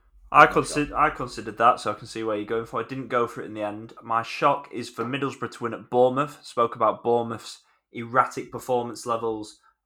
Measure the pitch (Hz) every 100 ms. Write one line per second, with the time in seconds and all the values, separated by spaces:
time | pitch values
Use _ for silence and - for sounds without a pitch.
0 | _ - - 139 156 160 135 147 147 120
1 | 151 147 123 - 110 104 117 - 110 107
2 | 110 113 110 104 104 113 113 120 113 135
3 | 117 123 120 - 95 107 104 104 117 -
4 | 113 113 113 - 151 139 - 113 117 -
5 | 117 135 135 - 117 - 117 104 110 123
6 | 127 131 147 - - - 117 120 110 98
7 | 117 117 117 110 - - _ _ _ 107
8 | 117 123 - - - 120 - 123 120 113
9 | 120 113 113 110 104 - _ _